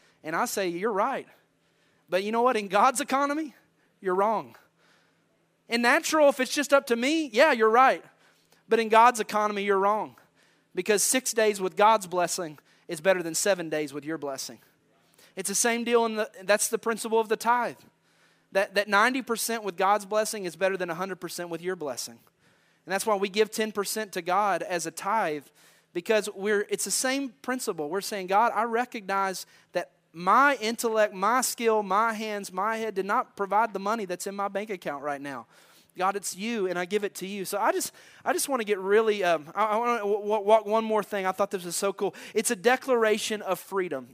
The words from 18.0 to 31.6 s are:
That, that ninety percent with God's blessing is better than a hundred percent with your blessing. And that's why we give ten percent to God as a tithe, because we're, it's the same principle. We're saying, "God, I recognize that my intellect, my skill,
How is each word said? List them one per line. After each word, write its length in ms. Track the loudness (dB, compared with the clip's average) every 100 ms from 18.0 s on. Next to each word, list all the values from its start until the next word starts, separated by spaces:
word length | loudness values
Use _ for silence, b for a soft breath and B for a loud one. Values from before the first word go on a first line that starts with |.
| b b b b b
That, 220 | -2 0 0
that 120 | 2
ninety 340 | 4 4 2
percent 420 | -4 -4 -4 -4
with 120 | -6 0
God's 300 | 2 2 0
blessing 400 | -2 -2 -4 -8
is 100 | -2
better 220 | 0 0
than 120 | -4
a 60 | -6
hundred 240 | -6 -8
percent 300 | -10 -10 -8
with 120 | -8
your 140 | -6 -6
blessing. 440 | -8 -8 -10 -14 _ _ b b b b -6
And 80 |
that's 120 | -4 0
why 100 | 0
we 120 | 0
give 240 | 0 0
ten 220 | -2 -4
percent 400 | -4 -6 -6 -6
to 80 | -6
God 420 | -2 0 2 0
as 220 | -2 -4 -6
a 60 |
tithe, 520 | -8 -4 -2 -2 -4 -10 b b b b
because 360 | -6 0 0 0
we're, 320 | -4 -2 0 0
it's 160 | -4 -4
the 60 |
same 420 | -2 -2 -2 -4 -8
principle. 480 | -8 -6 -4 -6 -4
We're 100 | -6
saying, 280 | -6 -6 0
"God, 260 | 2 4 2
I 80 |
recognize 840 | 0 -2 -2 -6 -4 -2 -2 -4 -12 b b
that 180 | -6 -6 _ _
my 420 | -4 4 6 6 2
intellect, 520 | -2 -2 0 2 2
my 280 | 2 2 2
skill, 420 | 0 0